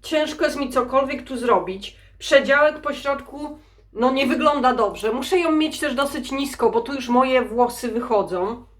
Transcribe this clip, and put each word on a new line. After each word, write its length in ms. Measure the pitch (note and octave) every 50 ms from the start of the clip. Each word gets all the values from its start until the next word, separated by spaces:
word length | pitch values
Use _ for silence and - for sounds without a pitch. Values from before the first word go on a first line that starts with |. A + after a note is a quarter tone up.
ciężko 420 | - - D#4+ D4+ D#4 D4+ - - E4
jest 120 | D4 B3
mi 140 | C#4 C#4 B3
cokolwiek 520 | - C4+ A#3+ B3 B3+ C4+ C#4 C4 D4 B3+
tu 140 | - - C4
zrobić. 600 | A#3+ A#3+ A#3 G#3+ F3+ F3 F#3 F#3+ G3 - - - - - - _ -
Przedziałek 640 | - - D4 C#4 A3+ G3+ C#4 C#4+ D4 D4+ D4+ D4+
po 120 | - D4
środku, 640 | C#4 - - C#4 C#4 B3+ - - - D4 D4 D4 D4+ - - _ _ _ _ _
no, 180 | _ G#3 A#3+ B3+
nie 160 | C4 C4+ C#4
wygląda 480 | B3 D#4+ - D4+ D4+ C4+ C#4+ A#3+ B3+ A#3+
dobrze. 380 | A#3 A3 G3 F#3+ - G#3 A3
Muszę 260 | A3+ C4 - - F#4 F4+
ją 140 | E4+ E4
mieć 280 | D#4 D#4 D#4 D#4 - -
też 140 | D4+ C#4+ B3+
dosyć 380 | B3 C#4+ C#4+ D4 - B3 -
nisko, 380 | C4 C4+ C#4 C4 - - A#3+ A3
bo 100 | F#3+ A#3
tu 140 | A3+ - C#4+
już 140 | C4+ A#3+ A#3
moje 340 | A#3+ B3 C4 C4 C4 B3+
włosy 460 | - - A3 A#3+ A#3+ A#3 - - - A#3
wychodzą. 760 | G#3+ A#3 A#3+ - A3+ G3+ F#3+ - F3+ F3+ F#3 G#3 A#3 B3 - _ _